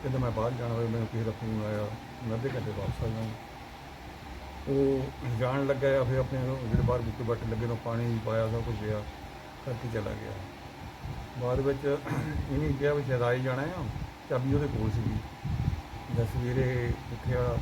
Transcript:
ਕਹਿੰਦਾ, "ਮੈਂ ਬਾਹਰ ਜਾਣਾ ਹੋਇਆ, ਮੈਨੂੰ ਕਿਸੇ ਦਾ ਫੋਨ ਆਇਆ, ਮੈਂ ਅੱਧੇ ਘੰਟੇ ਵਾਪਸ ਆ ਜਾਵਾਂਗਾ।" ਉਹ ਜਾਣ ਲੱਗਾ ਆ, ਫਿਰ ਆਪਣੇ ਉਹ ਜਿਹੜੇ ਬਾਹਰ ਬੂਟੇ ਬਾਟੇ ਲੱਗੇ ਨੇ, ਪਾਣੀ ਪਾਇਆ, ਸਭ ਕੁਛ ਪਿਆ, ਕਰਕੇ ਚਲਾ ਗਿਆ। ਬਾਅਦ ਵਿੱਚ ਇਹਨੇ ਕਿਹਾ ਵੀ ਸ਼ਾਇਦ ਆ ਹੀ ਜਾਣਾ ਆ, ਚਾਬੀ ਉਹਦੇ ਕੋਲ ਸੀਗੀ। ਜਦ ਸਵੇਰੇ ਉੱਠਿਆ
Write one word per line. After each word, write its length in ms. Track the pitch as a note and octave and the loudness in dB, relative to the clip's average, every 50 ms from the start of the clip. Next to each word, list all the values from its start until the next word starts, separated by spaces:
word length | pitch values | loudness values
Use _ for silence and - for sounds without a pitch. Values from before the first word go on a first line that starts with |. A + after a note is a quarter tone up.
| - | -2
ਕਹਿੰਦਾ, 160 | C3+ B2+ B2+ | 0 2 2
"ਮੈਂ 120 | B2 A#2+ | 2 2
ਬਾਹਰ 200 | A2 A2 A2 A#2+ | 2 2 0 0
ਜਾਣਾ 220 | C3 B2 B2 A#2+ A#2 | 0 0 -2 -2 0
ਹੋਇਆ, 160 | A2+ A#2 A#2 | 0 0 0
ਮੈਨੂੰ 180 | A2 A#2 A2+ | 2 0 0
ਕਿਸੇ 160 | G#2 - A2+ A2+ | 0 0 0 0
ਦਾ 80 | A2 | 0
ਫੋਨ 340 | G#2 - A#2+ A2+ A2 G#2+ G#2+ | -2 -2 -2 -2 -2 0 0
ਆਇਆ, 220 | G#2+ G#2+ G#2 G#2 G#2 A2 - - - - - - | 0 0 0 -2 -2 -4 -8 -10 -12 -12 -6 -4
ਮੈਂ 140 | A2+ A2 | -2 -2
ਅੱਧੇ 120 | A#2 B2 C3+ | 0 0 0
ਘੰਟੇ 220 | B2+ B2+ G#2 G#2+ | -2 -2 -2 -2
ਵਾਪਸ 320 | G#2 G2+ G2 G2 - - - | -2 -2 -2 -2 -2 0 -2
ਆ 40 | |
ਜਾਵਾਂਗਾ।" 240 | A#2 A2+ A2 A2+ A2 A2 - - - - - - - - - - - - - - - - - - - - - - - - - - | -2 0 -2 -4 -4 -6 -8 -10 -12 -14 -14 -14 -14 -14 -14 -14 -14 -14 -14 -14 -14 -14 -12 -12 -12 -12 -10 -10 -10 -10 -8 -2
ਉਹ 320 | C#3 C#3 C#3 C#3 C3+ C#3 C3+ C3 C3+ C3+ - - B2+ A#2+ A2 | 2 4 6 6 6 4 4 2 -2 -4 -6 -2 -2 0 2
ਜਾਣ 260 | B2+ B2 C3 C#3 C#3 | 2 2 2 2 2
ਲੱਗਾ 360 | C3+ C#3 B2+ C3+ C#3 C3+ C#3 | 2 2 4 4 4 6 6
ਆ, 20 | B2+ | 4
ਫਿਰ 140 | A#2+ C3 | 4 4
ਆਪਣੇ 320 | C3 B2+ B2 C#3 C3 B2+ B2+ | 2 2 2 0 0 0 0
ਉਹ 80 | C3 | 0
ਜਿਹੜੇ 240 | C3+ B2+ A2 A#2 - | -2 0 2 2 4
ਬਾਹਰ 200 | C#3 A#2+ B2 A#2+ | 4 4 4 2
ਬੂਟੇ 220 | A2+ A2+ A2 A2+ B2 | 2 -2 -2 -2 0
ਬਾਟੇ 280 | A2+ A#2 A2+ A#2+ A#2 | 0 0 0 0 -2
ਲੱਗੇ 140 | A2+ A2 A#2 | 0 0 0
ਨੇ, 120 | A#2 A#2 A2+ - | 0 -2 -2 -2
ਪਾਣੀ 340 | A#2+ A#2 A#2 A#2+ A#2+ A#2 A2+ A2 | -2 0 0 2 2 0 0 0
ਪਾਇਆ, 220 | A2+ A2 A2+ A2+ | 0 2 2 2
ਸਭ 160 | A2+ A2+ A#2 A#2 | 2 2 0 0
ਕੁਛ 120 | B2 A#2 | 0 -2
ਪਿਆ, 260 | G#2 G#2 G#2+ G#2+ G#2+ G#2 - - - - - - - - - - - - | -2 0 0 0 -2 -2 -6 -10 -10 -12 -12 -12 -12 -14 -14 -14 -10 -6
ਕਰਕੇ 240 | C#3 B2 A2+ - A#2 A2+ | -4 -4 -4 -4 -2 -2
ਚਲਾ 80 | A2 | -2
ਗਿਆ। 300 | G#2 A2 G#2+ G#2 G#2+ G#2+ G#2 G2 F#2+ F#2 - - - - - - - - - - - - - - - - - B2 | -2 -2 -4 -4 -6 -6 -8 -8 -8 -10 -12 -14 -14 -14 -14 -12 -12 -12 -12 -10 -8 -8 -6 -6 -8 -8 -6 -2
ਬਾਅਦ 180 | A#2+ B2 B2+ C3+ | 0 2 2 4
ਵਿੱਚ 380 | C3+ C#3 C#3 C3+ C#3 C#3+ C#3 D3 - - - C#3+ - D#3 D3 - - C#3 | 4 2 2 2 2 2 0 2 0 -2 0 0 0 0 -2 -2 -2 0
ਇਹਨੇ 220 | C#3 C3+ D3+ D#3 C#3 | 0 2 2 2 2
ਕਿਹਾ 200 | B2+ C#3 C#3+ D3 | 4 4 4 4
ਵੀ 100 | D3 C3+ | 4 2
ਸ਼ਾਇਦ 180 | B2 C3 B2 | 2 2 2
ਆ 120 | A#2+ A#2+ B2 | 4 4 4
ਹੀ 100 | B2+ B2+ | 4 4
ਜਾਣਾ 180 | C3 B2+ C3 | 2 2 0
ਆ, 240 | C#3+ D#3+ F3+ F3+ D3 G#2+ - - - - - - - - | 0 -2 -2 -2 -4 -4 -2 -4 -6 -6 -8 -12 -4 0
ਚਾਬੀ 240 | D3 B2 B2+ C3+ C#3 | 0 2 4 4 4
ਉਹਦੇ 140 | C#3+ D3 | 4 4
ਕੋਲ 240 | C#3 B2 A2+ G#2+ G#2+ | 2 0 2 0 2
ਸੀਗੀ। 240 | G#2 A#2 A2+ A2+ A2 G#2+ - - - - - - - - - - - - - - - - - - B2+ | 2 2 2 2 0 0 -2 -4 -10 -6 -2 -2 0 2 2 2 2 0 -6 -10 -10 -10 -6 -2 0
ਜਦ 60 | A#2 A#2 | 0 0
ਸਵੇਰੇ 680 | - - B2+ A#2+ A#2+ B2 C3 C3 B2+ B2+ B2 A#2+ A#2+ A#2+ B2 - - | 2 0 0 0 2 2 2 2 4 2 2 2 0 0 -2 -2 -8
ਉੱਠਿਆ 460 | B2 A2 - A#2+ B2 B2 B2 B2 A#2 A#2 | -8 -4 -2 0 2 2 2 2 2 0